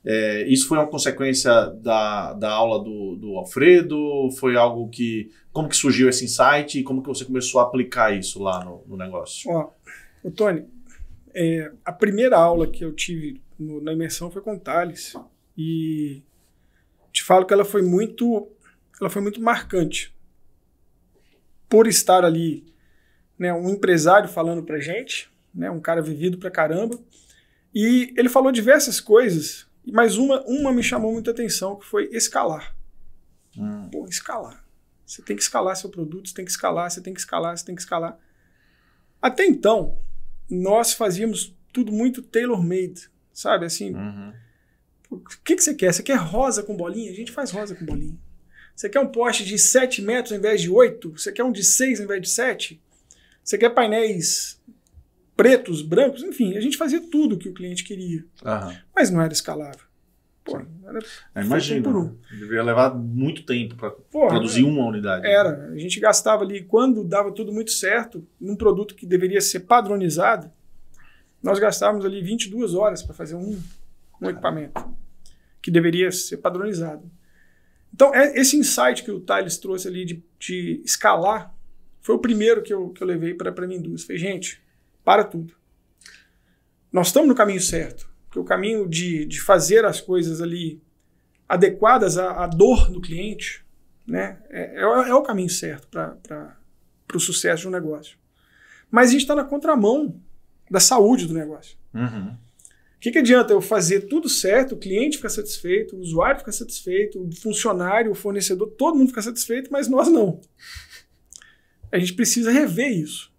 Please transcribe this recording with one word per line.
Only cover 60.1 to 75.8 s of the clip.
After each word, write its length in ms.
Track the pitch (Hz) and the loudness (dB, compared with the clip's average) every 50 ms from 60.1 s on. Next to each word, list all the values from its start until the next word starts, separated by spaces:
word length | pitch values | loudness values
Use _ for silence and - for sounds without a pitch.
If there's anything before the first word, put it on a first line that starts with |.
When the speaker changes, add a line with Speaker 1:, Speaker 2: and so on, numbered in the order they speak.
| _ _ _ _ _ _ _ | _ _ _ _ _ _ _
Speaker 2:
Pô, 140 | - - - | -12 -12 -12
Speaker 1:
Sim. 60 | - 165 160 175 185 | -12 -16 -20 -20 -18
Speaker 2:
era 140 | 190 - 226 | -12 -12 -12
Speaker 1:
É, 20 | |
Speaker 2:
feito 440 | 220 - - - - - - 104 101 | -12 -12 -20 -20 -20 -14 -8 -6 -2
Speaker 1:
imagina, 340 | 107 - - - 143 147 135 | 0 0 0 0 0 -2 -2
Speaker 2:
um 40 | 117 | 0
por 120 | 269 226 185 | 0 0 0
um. 40 | 170 | -2
Speaker 1:
né? 60 | - - - - - 113 104 | -4 -8 -14 -20 -20 -18 -16
Deveria 240 | 104 104 113 113 117 | -8 -4 -2 0 0
levar 300 | 120 117 123 131 131 123 | 2 4 4 4 2 2
muito 500 | 120 117 117 117 123 135 156 156 - - | -4 -6 -4 -2 -2 -2 -2 -4 -6 -6
tempo 300 | - 123 120 113 98 - | -4 -4 -4 -4 -8 -10
pra 160 | - 110 104 | -10 -12 -12
Speaker 2:
Porra, 380 | - - - _ - 302 285 208 | -12 -14 -20 _ 2 2 4 4
Speaker 1:
produzir 280 | 156 113 113 110 107 120 | 4 2 0 0 4 4
Speaker 2:
era, 100 | 135 147 | 4 4
Speaker 1:
uma 160 | 151 139 123 | 4 0 -2
unidade, 380 | 113 107 104 101 101 95 92 - | -2 -2 -4 -2 -2 -2 -2 2
né? 80 | 208 | 4
Speaker 2:
era. 400 | 202 202 202 175 147 143 143 156 | 4 6 4 4 0 -4 -10 -12
A 60 | 160 | -12
gente 220 | 151 160 185 180 214 | -10 -6 -6 -4 2
gastava 440 | 214 214 202 - - 220 214 208 202 | 2 4 4 4 2 2 2 2 0
ali, 200 | 196 202 196 180 | -4 -6 -10 -4
quando 400 | - 214 226 254 269 247 214 196 | 2 2 4 4 4 2 2 0
dava 280 | 165 190 202 202 202 | 0 0 0 0 -2
tudo 200 | - 214 220 196 208 | -4 -8 -8 -6 -6
muito 180 | 214 220 220 | -6 -4 -4
certo, 560 | - - - 190 208 240 226 - - 170 - _ _ _ | -4 -2 0 0 0 0 -2 -6 -14 -18 -18 _ _ _
num 160 | - 196 208 | -10 -10 -6
produto 380 | - 226 208 180 185 208 208 - | 2 2 2 4 2 -2 -6 -10
que 120 | - - | -16 -2
deveria 340 | 175 180 180 180 185 196 196 | 0 2 2 2 2 2 0
ser 220 | - - - - | 0 0 -4 -4
padronizado, 880 | 180 - 233 247 226 - 208 202 185 170 147 165 196 220 226 185 156 - _ _ _ - - - - - - - - - _ _ _ _ _ _ | 2 4 4 4 6 2 -2 -2 -2 -2 0 2 2 2 2 0 -4 -16 _ _ _ -20 -20 -20 -20 -20 -20 -20 -20 -20 _ _ _ _ _ _
nós 180 | - 185 202 202 | -2 -2 0 2
gastávamos 460 | 214 208 - - 202 208 214 208 196 | 2 0 0 0 0 0 0 0 -4
ali 160 | 190 190 202 | -4 -6 -6
vinte 240 | 175 185 220 233 233 | -6 -6 -4 -6 -6
e 40 | 196 | -8
duas 240 | 196 240 240 190 170 | -6 -6 -4 -2 0
horas 280 | 180 214 208 185 - | 0 0 0 0 -4
pra 120 | - - - | -12 -14 -12
fazer 220 | - 165 156 170 | -12 -12 -12 -10
um, 160 | 175 185 208 | -10 -8 -8
um 80 | 214 185 165 - - - - - - - - - _ _ | -8 -10 -10 -14 -14 -18 -18 -20 -20 -20 -20 -20 _ _
Speaker 1:
Caramba. 120 | - 185 | -8 -8
Speaker 2:
equipamento 540 | 180 180 - 160 160 156 147 139 - - - - - - - - - - - - - _ _ _ _ _ | -8 -4 -4 -4 -4 -4 -8 -8 -10 -10 -8 -8 -8 -10 -10 -14 -18 -20 -20 -20 -20 _ _ _ _ _
que 100 | - 175 | -4 0
deveria 400 | 170 170 | 2 2